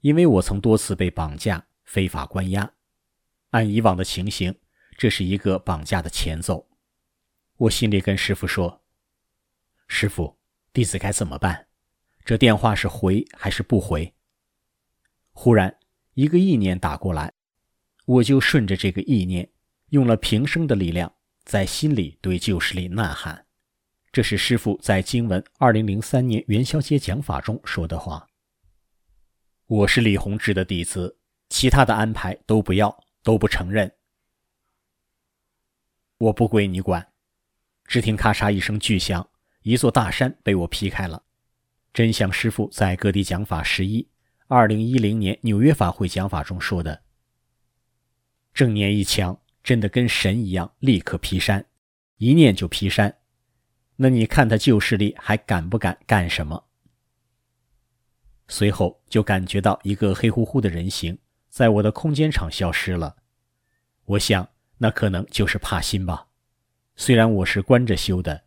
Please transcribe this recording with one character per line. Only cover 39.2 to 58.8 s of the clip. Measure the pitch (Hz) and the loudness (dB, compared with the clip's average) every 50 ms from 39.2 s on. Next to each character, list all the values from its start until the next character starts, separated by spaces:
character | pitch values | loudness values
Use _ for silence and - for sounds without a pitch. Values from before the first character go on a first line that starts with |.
| 90 _ _ _ _ _ _ _ | -6 _ _ _ _ _ _ _
一 | _ 104 120 | _ 0 0
座 | 123 - - | 2 2 2
大 | - 139 113 90 | 2 2 0 0
山 | - - 131 127 - _ | 0 -2 -2 -2 -2 _
被 | _ 110 101 | _ 0 0
我 | 92 85 | 0 -2
劈 | 82 - - 101 95 | -4 -6 -6 -6 -4
开 | - - 95 | -4 -6 -8
了。 | 87 80 - _ _ _ _ _ _ _ _ _ _ _ _ _ _ _ | -8 -10 -14 _ _ _ _ _ _ _ _ _ _ _ _ _ _ _
真 | - 117 113 | 0 2 2
像 | 110 - 107 98 | 2 0 0 -2
师 | 95 - - 113 | -2 -2 -2 -2
父 | - - 104 98 | -2 -2 -6 -6
在 | - - 104 92 92 | -2 -2 0 0 0
各 | - - 101 | 0 0 0
地 | 90 101 | 0 0
讲 | 95 - 92 87 87 | -2 -2 -4 -6 -4
法 | - - 78 | -4 -6 -4
十 | 78 - - - 92 | -2 -4 -2 -2 -2
一， | 98 107 113 - _ _ _ _ _ _ _ _ _ | -2 -2 -4 -4 _ _ _ _ _ _ _ _ _
二 | 131 123 113 | 4 4 4
零 | 107 110 107 | 4 2 0
一 | 110 117 127 127 | 0 0 2 2
零 | 107 101 107 | 2 2 0
年 | 113 101 92 104 _ | 0 0 -2 -2 _
纽 | - 117 104 101 | -2 0 2 4
约 | 120 151 | 4 4
法 | 151 - 104 87 | 4 4 0 -2
会 | - - 98 87 | 0 -2 -4 -2
讲 | - 95 95 98 | -2 -4 -4 -4
法 | - 82 | -4 -6
中 | 73 - 92 92 | -6 -6 -8 -8
说 | - - 101 87 | -6 -4 -4 -4
的 | 82 80 73 - _ _ _ _ _ _ _ _ _ _ _ _ _ _ _ _ _ _ _ _ _ _ _ _ _ _ _ _ _ _ | -4 -6 -8 -10 _ _ _ _ _ _ _ _ _ _ _ _ _ _ _ _ _ _ _ _ _ _ _ _ _ _ _ _ _ _
：“正 | _ - 139 120 107 | _ 0 2 2 2
念 | 104 101 98 104 | 0 0 2 2
一 | 104 98 | 0 0
强， | - - - 98 90 90 _ _ _ _ _ | 0 0 -2 -2 -4 -6 _ _ _ _ _
真 | _ - 127 113 | _ 0 0 2
的 | 104 98 | 2 0
跟 | - 127 123 117 | 0 0 0 2
神 | - - - 98 98 | 0 0 0 0 0
一 | 120 113 95 | 0 -2 -2
样， | 92 90 85 - _ _ | -2 -4 -4 -6 _ _
立 | - 135 113 90 | 2 2 2 2
刻 | - - - 87 | 0 -4 -6 -6
劈 | - - 98 92 | -4 -4 -2 -2
山， | - - 98 98 - _ _ _ _ _ _ _ _ _ _ | 0 0 0 -2 -2 _ _ _ _ _ _ _ _ _ _
一 | _ 107 120 143 | _ 2 4 6
念 | 165 156 123 98 | 8 8 6 6
就 | - 95 | 2 -2
劈 | 85 - - 101 95 | -6 -4 -2 -2 0
山。 | - - 104 101 - _ _ _ _ _ _ _ _ _ _ _ _ _ _ _ _ | 2 2 0 0 -2 _ _ _ _ _ _ _ _ _ _ _ _ _ _ _ _
那 | - 131 131 | 2 2 4
你 | 127 117 110 | 4 4 2
看 | - - 151 135 110 | 2 4 2 4 4
他 | 110 | 2
旧 | 104 - 139 117 104 | 2 4 4 4 4
势 | - - 117 | 4 0 0
力 | 95 104 101 - | 0 0 -2 -2
还 | - - - 107 | -6 -4 -4 -4
敢 | 107 _ - 104 87 80 87 | -4 _ -4 -4 -4 -2 -4
不 | 117 110 | -4 -2
敢 | - 92 85 _ _ - | -2 -4 -6 _ _ 0
干 | 113 101 87 85 | 2 2 2 0
什 | - - 80 | -4 -6 -6
么？” | 73 80 - _ _ _ _ _ _ _ _ _ _ _ _ _ _ _ _ _ _ _ _ _ _ _ _ _ _ _ _ _ _ _ _ _ _ _ _ _ _ | -6 -8 -12 _ _ _ _ _ _ _ _ _ _ _ _ _ _ _ _ _ _ _ _ _ _ _ _ _ _ _ _ _ _ _ _ _ _ _ _ _ _
随 | - - 104 104 | -4 0 0 0
后 | 101 - | 2 0